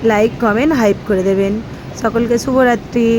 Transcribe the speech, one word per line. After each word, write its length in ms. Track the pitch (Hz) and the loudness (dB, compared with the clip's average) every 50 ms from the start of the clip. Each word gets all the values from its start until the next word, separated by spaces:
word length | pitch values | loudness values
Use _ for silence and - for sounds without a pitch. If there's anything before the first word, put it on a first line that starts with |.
| - | 2
লাইক, 280 | 226 220 208 214 233 233 - | 0 2 2 0 0 0 0
কমেন্ট, 320 | 240 226 208 220 269 311 330 262 | -2 0 0 2 0 0 2 2
হাইপ 200 | 226 208 196 196 - - | 2 2 0 0 -2 -2
করে 160 | 214 185 180 | -2 0 0
দেবেন। 300 | 190 196 190 196 196 202 220 226 - - - - - - - | 0 0 0 0 -2 -2 -4 -6 -10 -14 -14 -14 -14 -12 -6
সকলকে 360 | - 226 214 233 240 226 240 233 | -6 -2 0 0 0 0 0 -2
শুভরাত্রি। 720 | - - 254 262 254 247 240 233 - - - 240 233 226 226 | 0 0 2 2 4 4 2 0 -2 -4 0 0 2 2 2